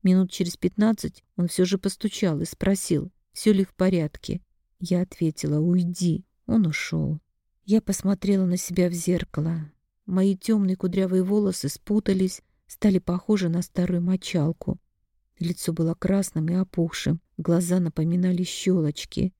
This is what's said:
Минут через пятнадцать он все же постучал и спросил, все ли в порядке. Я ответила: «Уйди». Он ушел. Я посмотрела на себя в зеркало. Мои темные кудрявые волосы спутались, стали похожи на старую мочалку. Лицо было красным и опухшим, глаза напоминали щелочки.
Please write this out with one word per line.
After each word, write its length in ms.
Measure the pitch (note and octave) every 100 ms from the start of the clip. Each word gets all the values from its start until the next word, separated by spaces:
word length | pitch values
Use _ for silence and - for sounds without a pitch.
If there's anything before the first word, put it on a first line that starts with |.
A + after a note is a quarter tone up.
Минут 300 | F#3+ F#3 F#3
через 260 | - F3 -
пятнадцать 680 | F3+ - G#3+ A3 - - _ -
он 120 | F3
все 180 | - F3+
же 120 | F#3+
постучал 640 | G3 - G#3+ - F#3+ D3+
и 40 | -
спросил, 680 | - - G3 - D3+ F3+ _ _
все 200 | - A3
ли 100 | G3+
в 100 | F#3+ -
порядке. 680 | F#3 F#3 D3+ - - F3+ _ _ _ _
Я 220 | F3 F3
ответила: 580 | F3+ - D#3+ D3+ D3+ D3+
«Уйди». 680 | E3 F3+ F3 F3 F3+ D#3+ - _ -
Он 180 | A3+ F3
ушел. 540 | D3+ - D#3+ D3+ D#3 _ _ _ _ -
Я 160 | G#3+
посмотрела 640 | - G3 F#3+ G3 G3 G3 F#3
на 120 | F3+
себя 320 | - F3 F3
в 40 |
зеркало. 760 | F3 E3 F3+ - - D#3+ E3 D3+ _ _ _ -
Мои 300 | F#3 G3 F#3+
темные 400 | - A3 G3 F#3
кудрявые 480 | F#3 F#3 F#3+ F#3
волосы 460 | F#3 G#3 G3+ F3 C#3+
спутались, 720 | - - G#3+ - F#3+ F#3 - _ _ _
стали 320 | - G#3+ F#3
похожи 500 | - F3+ - G#3+ F3+
на 120 | E3+
старую 400 | - - F3+ F3
мочалку. 760 | F3 F#3 - F3+ D3+ E3+ - - _ _ _ _ _ _
Лицо 340 | E3+ F3+ -
было 200 | E3 E3
красным 540 | E3 - G3 F#3+ - D#3+
и 40 |
опухшим, 680 | F3+ F#3+ - E3 - - E3 _ -
глаза 420 | E3 E3+ E3+ F#3
напоминали 640 | E3+ - D#3+ F3 F#3 F3+
щелочки. 920 | F3+ - - F3+ D3+ D3+ - - F#3 _